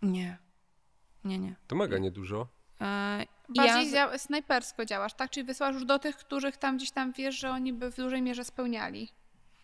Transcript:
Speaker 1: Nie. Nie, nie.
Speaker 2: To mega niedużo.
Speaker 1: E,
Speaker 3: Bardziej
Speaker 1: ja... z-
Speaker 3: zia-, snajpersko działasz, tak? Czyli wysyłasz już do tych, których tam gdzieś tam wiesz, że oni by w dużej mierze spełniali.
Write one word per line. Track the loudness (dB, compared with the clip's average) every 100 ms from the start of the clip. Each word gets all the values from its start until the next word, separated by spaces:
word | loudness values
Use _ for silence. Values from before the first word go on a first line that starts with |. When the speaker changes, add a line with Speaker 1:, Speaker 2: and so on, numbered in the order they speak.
Speaker 1:
Nie. | 0 0 -2 -8 _ _ _ _ _ _ _ -10
Nie, | -6 -4
nie. | -4 -8 -4
Speaker 2:
To | 0
mega | 2 2
niedużo. | 0 -2 -4 -4 -4 _ _ -6
Speaker 1:
E, | -4 -2 -2 -2 -6 _ -2
Speaker 3:
Bardziej | 6 8 8 4
Speaker 1:
ja... | 4 2
z- |
Speaker 3:
zia-, | 0
snajpersko | -2 -2 2 0 0 -6
działasz, | -4 -2 -2
tak? | -4 -6
Czyli | -4 -6
wysyłasz | -2 0
już | 0
do | 2 2
tych, | 2 -6
których | -6 -2 -2 -2
tam | 0 0
gdzieś | -2
tam | -2 -2
wiesz, | -2 -4 -2
że | -2
oni | -2 -2
by | -2 -4
w | -4
dużej | -2 0
mierze | 0 -2
spełniali. | -6 -4 -2 -2 -4 -6 -10 -14 -20 -20 -20 -20